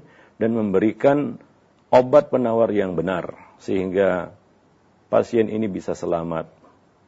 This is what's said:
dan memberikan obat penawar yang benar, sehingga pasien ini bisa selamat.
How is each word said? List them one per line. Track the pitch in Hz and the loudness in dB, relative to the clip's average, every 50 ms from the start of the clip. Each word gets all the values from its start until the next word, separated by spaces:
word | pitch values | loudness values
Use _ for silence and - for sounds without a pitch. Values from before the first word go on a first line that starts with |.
| - - _ _ - _ _ | -10 -16 _ _ -20 _ _
dan | - 110 113 117 | -4 -2 -2 0
memberikan | 113 107 104 95 95 107 110 104 - - 139 143 147 139 117 - - - _ _ _ _ _ _ _ _ - | 0 -2 0 2 2 2 2 0 2 2 2 2 2 -2 -4 -8 -12 -18 _ _ _ _ _ _ _ _ 2
obat | - 127 127 127 131 - - - | 4 4 4 6 4 2 4 2
penawar | - 127 123 113 113 113 113 101 | -2 0 0 2 2 2 2 2
yang | 104 101 98 92 87 | 2 0 0 0 -2
benar, | 82 80 92 92 85 - - - - - - - | -2 -2 -2 -2 -4 -6 -10 -14 -18 -20 -20 -20
sehingga | - - - 101 95 92 95 90 98 98 92 90 90 82 - - - _ _ _ _ _ _ _ _ _ _ _ _ _ - | -14 -8 -4 -4 -2 -2 -2 0 2 2 2 2 -2 -4 -8 -14 -20 _ _ _ _ _ _ _ _ _ _ _ _ _ -2
pasien | - 113 110 - - 113 110 104 | 0 0 0 2 0 0 0 0
ini | 107 110 110 | -2 -4 -4
bisa | 98 92 90 - - 85 | -4 -6 -8 -8 -8 -8
selamat. | - - 87 87 82 85 85 82 80 78 - _ _ _ - _ _ _ _ _ _ _ | -6 -4 -4 -4 -4 -4 -6 -6 -8 -8 -10 _ _ _ -20 _ _ _ _ _ _ _